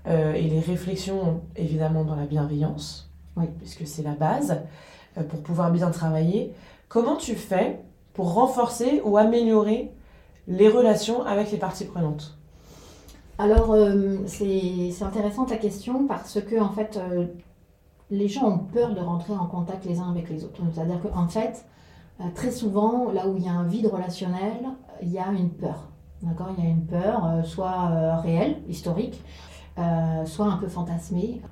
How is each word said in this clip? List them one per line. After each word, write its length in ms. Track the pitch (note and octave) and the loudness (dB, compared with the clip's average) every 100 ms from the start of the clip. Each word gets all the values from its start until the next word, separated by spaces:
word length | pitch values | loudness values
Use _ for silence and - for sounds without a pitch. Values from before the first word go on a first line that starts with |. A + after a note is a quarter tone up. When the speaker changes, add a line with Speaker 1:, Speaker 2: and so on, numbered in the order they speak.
| D#3+ | 0
Speaker 1:
euh, 260 | E3 D3+ | 2 2
et 160 | D#3 D#3+ | 2 2
les 120 | D#3+ | 0
réflexions, 800 | D#3+ F3+ F#3 F#3+ G3 G3 E3+ D#3+ - - | 0 -2 -4 -6 -4 -2 0 -2 -6 -4
évidemment, 480 | D#3 D#3 D#3 D#3+ D#3 | -2 0 0 0 0
dans 100 | D3 | -2
la 100 | C#3+ | -2
bienveillance, 840 | D3+ D3 D3 D3+ - - - - - - F3 | -2 0 0 -2 -4 -10 -14 -18 -20 -10 -4
Speaker 2:
Oui. 80 | D#3+ - | -4 -6
Speaker 1:
puisque 260 | - - D#3 | -14 -12 -10
c'est 160 | - | -6
la 100 | D3 | -4
base, 480 | C#3+ D#3 C4 D4 C#3 - - - - - - | 0 0 2 0 -2 -6 -16 -20 -20 -14 -8
euh, 60 | |
pour 180 | D3 D#3 | -6 -6
pouvoir 300 | - E3+ E3+ | -4 0 2
bien 200 | E3+ F3 | 2 2
travailler, 640 | D#3+ D#3+ D#3+ E3 G#3 B3+ - - - - | 0 0 2 2 2 -2 -10 -20 -20 -2
comment 280 | A3+ A#3+ D#4+ | 0 2 0
tu 200 | - G3+ | -2 -6
fais 440 | - F#3+ B3 C#4+ - - _ | -2 2 2 -2 -12 -20 _
pour 200 | - E3+ | -4 0
renforcer 680 | F#3 B3+ - A3+ - B3 D4 G#3+ | 4 4 4 0 0 2 2 4
ou 120 | G#3 | 6
améliorer 720 | A3 A#3+ A3+ G#3+ G#3 A#3 C#4+ - - - - - - | 6 6 6 6 4 0 -2 -12 -20 -20 -20 -14 -2
les 200 | F3+ G#3+ | 6 6
relations 540 | A#3+ A#3+ G#3 - A#3+ | 8 6 4 2 -2
avec 280 | - G3+ G#3 | 0 0 0
les 60 | G#3+ | -2
parties 280 | F#3 - F#3+ | -4 -6 -6
prenantes ? 520 | F3+ D#3 D3 - - - - - - - - - - - - | -2 -2 -2 -10 -18 -20 -20 -20 -20 -20 -20 -20 -20 -14 0
Speaker 2:
Alors, 340 | G3+ A3 A3 | 6 6 8
euh, 460 | G#3+ G3+ G3+ G3 G3 - | 8 8 6 2 0 -4
c'est, 640 | - G3+ F#3+ F3+ F3+ F3 | -4 0 0 0 -2 -4
c'est 120 | F3 | -4
intéressant 420 | G3 G#3+ G#3 A3+ B3+ | -4 -2 -2 0 -2
ta 120 | A3 | 0
question 480 | G#3 - - C4 C#4 | -2 -4 -4 0 0
parce 340 | F3+ - G#3+ | -2 -6 -6
que, 180 | G3+ A3+ | 0 2
en 100 | G3+ | 2
fait, 280 | G#3+ G#3+ G3+ | 0 -4 -4
euh, 260 | F3+ F3 F3 - - _ _ _ _ _ - | -2 -2 -2 -6 -20 _ _ _ _ _ -6
les 180 | G3+ G3+ | -2 0
gens 200 | B3 A3+ | 2 2
ont 80 | F3 | 2
peur 360 | - A#3+ A#3+ | 0 0 0
de 60 | F#3 | 0
rentrer 340 | E3+ E3+ G#3 | -2 -4 -4
en 120 | G3+ F#3 | -4 -4
contact 400 | F3 F3 F#3 F3+ | -4 -6 -6 -4
les 140 | F3 | -4
uns 100 | F3+ | -2
avec 200 | F3 D#3+ | -4 -4
les 140 | D#3+ | -8
autres. 180 | - - E3+ | -10 -4 -4
C'est-à-dire 260 | D#3+ E3 F3 | -2 -2 -2
qu'en 260 | G#3 F3+ E3+ | -2 0 0
fait, 380 | A3 A#3+ - - - - - - - | 0 -2 -4 -16 -20 -20 -20 -20 -10
euh, 40 | F3 - | -8 -4
très 160 | B3 | -4
souvent, 600 | - A3 G3 A3 B3 A#3+ | -2 0 2 2 2 0
là 160 | F#3+ F#3+ | 0 0
où 80 | F#3+ | -2
il 60 | F3+ | -2
y 40 | |
a 40 | |
un 100 | F3 E3+ | 0 0
vide 200 | A3 G#3+ | 0 0
relationnel, 720 | F#3 F3 - F3+ F3+ G3+ A#3+ C4 - - - | 0 -4 -6 -4 -4 -4 -4 -8 -12 -16 -10
il 100 | F3 | -6
y 80 | F#3 | -4
a 80 | F#3+ | -2
une 240 | G3 F3 | 0 -2
peur. 380 | - D3+ - - - - - | -2 -6 -6 -12 -20 -20 -8
D'accord ? 240 | E3+ E3 F#3 F3+ | -6 -4 -6 -2
Il 60 | |
y 40 | E3 | 2
a 20 | |
une 160 | E3 - | 2 0
peur, 400 | F3 G3 A3+ E3 | 0 0 0 0
euh, 180 | E3 | 0
soit, 460 | E3 - F#3 F#3 F3 | -2 -2 -2 0 0
euh, 240 | E3 D#3+ E3 | 2 2 0
réelle, 400 | E3 E3 C4 D#4 - | 2 2 2 -2 -6
historique, 560 | D#3+ F3 E3+ B3 - - - - - - - | -8 -4 -2 -4 -6 -16 -20 -20 -20 -14 -4
euh, 480 | E3+ E3 E3 D#3+ D#3+ | 0 0 0 0 -4
soit 220 | - G#3 | -2 0
un 100 | F3 | 0
peu 100 | G3 | -2
fantasmée, 720 | F3 E3 E3+ - F3+ A3 A#3+ - | -6 -4 -4 -4 -4 -2 -6 -12